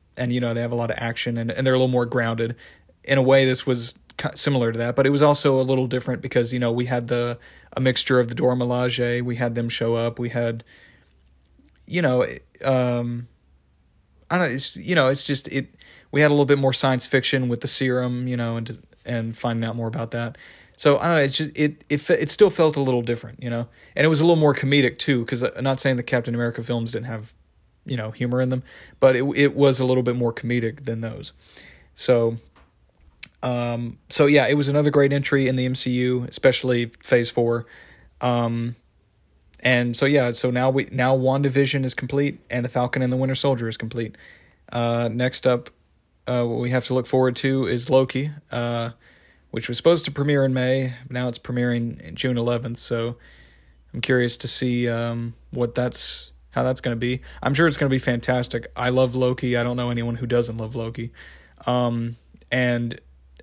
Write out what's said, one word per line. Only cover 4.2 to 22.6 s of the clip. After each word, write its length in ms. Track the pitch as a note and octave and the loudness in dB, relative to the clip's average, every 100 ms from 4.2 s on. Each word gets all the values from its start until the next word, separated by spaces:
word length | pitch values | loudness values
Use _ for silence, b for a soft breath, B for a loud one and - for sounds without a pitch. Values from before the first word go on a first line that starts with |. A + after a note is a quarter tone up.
| D3+ | -6
similar 380 | - D3+ C3+ A#2 | -2 0 2 0
to 60 | A2+ | 0
that, 180 | A#2 A#2+ | 0 2
but 100 | D#3 | 2
it 40 | |
was 120 | C#3+ | 4
also 380 | D3 C#3+ D3 C3 | 4 4 4 2
a 20 | |
little 240 | C3 C3 B2 | 2 0 0
different 360 | B2+ C3 A#2 | -4 -4 -6
because, 300 | C3 B2+ A#2 | -2 0 0
you 60 | B2+ | 0
know, 140 | A#2+ | 0
we 140 | A#2+ B2 | 0 -2
had 220 | B2 A#2 | -2 -2
the, 300 | A#2+ A#2+ A#2+ B B B | -2 -2 -6 B B B
a 80 | - | -2
mixture 400 | C3 B2 - B2+ | 0 0 2 2
of 80 | A#2 | 2
the 60 | |
Dora 220 | B2+ B2 B2 | 2 2 2
Milaje, 680 | B2 B2 B2 B2 A#2+ A#2+ | 0 0 0 0 -2 -2
we 140 | B2 A#2 | -2 -2
had 180 | A#2+ | -2
them 140 | A#2 A#2 | -2 -4
show 260 | - A#2 | -2 -2
up, 240 | A#2 A#2 A#2 | 0 -2 -4
we 100 | A#2+ | -6
had, 360 | A#2+ A#2 A#2 b b b b b b _ _ _ _ _ _ - | -4 -4 -6 b b b b b b _ _ _ _ _ _ -8
you 160 | F3 | -2
know, 220 | D3 B2+ - B1 _ - | 2 2 0 -4 _ -6
um, 640 | C3+ B2+ B2 A#2+ A#2+ A#2+ A#2+ _ _ _ _ _ _ _ _ _ - | 0 0 0 -2 -4 -8 -12 _ _ _ _ _ _ _ _ _ -4
I 80 | F3+ | 0
don't 100 | D#3+ | 0
know, 60 | |
it's, 220 | C3 - - | -2 -6 -8
you 180 | - | 0
know, 140 | E3+ C3 | 2 4
it's 160 | C#3 | 2
just, 240 | - C3+ - | -2 -4 -4
it, 260 | C#3 D3+ - B B B | -6 -6 -12 B B B
we 100 | C#3+ | 2
had 80 | D3+ | 4
a 60 | |
little 120 | D3 C#3 | 6 4
bit 120 | C#3+ | 4
more 140 | C3+ | 2
science 340 | B2+ C3+ B2+ - | 2 2 0 0
fiction 420 | C3+ - C3+ B2 | 0 0 0 0
with 120 | A#2+ | -2
the 60 | B2+ | 0
serum, 640 | - C3 B2+ B2+ B2 B2+ | 0 0 0 -2 -4 -4
you 80 | B2 | -4
know, 200 | A#2 A#2 | -4 -4
and, 220 | A2+ A2 - _ | -8 -12 -20 _
and 320 | - A#2 A2+ A2+ | -6 -6 -4 -4
finding 320 | A#2+ A2+ A2+ | -2 -2 -4
out 80 | A#2 | -4
more 120 | A2+ | -6
about 220 | A#2 A#2 | -6 -6
that. 260 | A#2 A#2 B B B B - | -6 -8 B B B B 0
So, 220 | D3 C#3 | 4 4
I 80 | E3+ | 4
don't 100 | E3 | 2
know, 60 | |
it's 140 | C#3 C3+ | 2 0
just, 200 | D3+ - | -4 0
it, 260 | D3+ D3+ - | -2 -2 -4
it 100 | D3 | -2
fe-, 220 | - E3+ | 2 2
it 100 | D3 | 2
still 200 | - G3+ | 4 4
felt 260 | - | 6